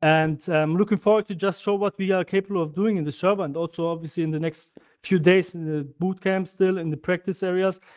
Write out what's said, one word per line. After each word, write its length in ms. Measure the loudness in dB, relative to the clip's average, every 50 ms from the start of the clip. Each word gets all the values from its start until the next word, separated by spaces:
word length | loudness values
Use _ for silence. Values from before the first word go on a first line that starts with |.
And 460 | 2 4 4 4 4 2 -2 -4 -4 0
I'm 280 | 0 0 2 2 2
looking 220 | 0 2 2 0 2
forward 300 | 4 4 4 4 2 -2
to 60 | -6
just 280 | -4 -2 -2 -2 -2 -2
show 120 | -2 0
what 220 | 0 0 -2 -2 -2
we 120 | 0 0 0
are 120 | 0 0
capable 380 | 0 -2 -2 -2 0 -2 -2 -2
of 120 | -2 -2
doing 220 | 0 0 0 0
in 80 | 0 -2
the 80 | -4 -4
server, 320 | 0 0 2 2 2 0
and 120 | -4 -4
also 300 | -4 -6 -6 -4 -4 -4 -4
obviously 340 | -4 -4 -8 -8 -4 -4 -2
in 80 | -2
the 100 | -2 -2
next 320 | -4 -4 -6 -8 -12 -16 _ -20 -20 _ _ _ -4
few 160 | 0 0 4
days 360 | 6 6 6 6 4 0 -4
in 120 | -8 -6
the 180 | -4 -4 -4 -4 -6 -6 -4
boot 220 | -2 -2 -2 -2
camp, 280 | -2 -2 0 0 -2 -4
still 300 | -2 0 2 2 2 0
in 120 | -2 -4
the 60 | -4
practice 460 | -4 -2 -2 -2 -2 -2 -4 -6 -4 -2
areas. 380 | -2 0 0 0 0 -2 -4 -8 -20 -20